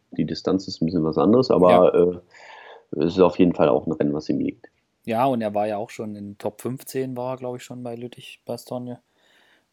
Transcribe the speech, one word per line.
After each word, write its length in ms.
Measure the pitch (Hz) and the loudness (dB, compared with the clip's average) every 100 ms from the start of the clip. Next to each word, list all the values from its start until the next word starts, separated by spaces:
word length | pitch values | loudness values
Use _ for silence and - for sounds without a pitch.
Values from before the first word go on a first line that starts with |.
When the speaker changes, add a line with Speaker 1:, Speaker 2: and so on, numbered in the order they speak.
| _ | _
Speaker 1:
die 140 | - 80 | -6 -4
Distanz 420 | 80 87 95 - | -4 -2 -2 -4
ist 140 | - | -6
ein 40 | 82 | -2
bisschen 180 | 87 | 0
was 140 | 80 76 | 0 2
anderes, 340 | - 120 131 | 4 4 4
aber, 180 | 95 90 | 4 6
Speaker 2:
Ja. 200 | 90 90 | 6 6
Speaker 1:
äh, 280 | - 87 87 - - - - - - _ | 6 2 0 -10 -20 -20 -20 -20 -20 _
es 240 | - 80 92 | -2 0 4
ist 40 | |
auf 180 | 87 - | 4 4
jeden 160 | 90 | 2
Fall 140 | - 80 | 4 2
auch 180 | 64 - | 2 0
ein 60 | |
Rennen, 220 | 78 71 | -2 -2
was 160 | 73 - | -2 -4
ihm 100 | 71 | -2
liegt. 280 | 71 - - _ _ _ - | -4 -6 -14 _ _ _ -6
Speaker 2:
Ja, 200 | 113 135 | -2 0
und 160 | 123 | 0
er 120 | 110 | -2
war 140 | 104 107 | -2 -4
ja 100 | 104 | -4
auch 140 | 117 | -8
schon 240 | - 110 104 | -10 -12 -10
in 240 | 101 101 | -14 -10
Top 220 | 107 - | -8 -8
fünfzehn, 540 | 117 131 - 135 131 123 | -8 -10 -8 -8 -6 -6
war 180 | 123 | -8
er, 40 | 127 | -8
glaub 180 | 127 123 | -10 -12
ich, 60 | |
schon 200 | - 123 | -14 -14
bei 120 | 123 117 | -12 -12
Lüttich-Bastogne. 1040 | 120 - - - - 120 - 127 123 123 _ _ _ _ _ _ _ | -14 -16 -20 -18 -12 -12 -10 -12 -10 -14 _ _ _ _ _ _ _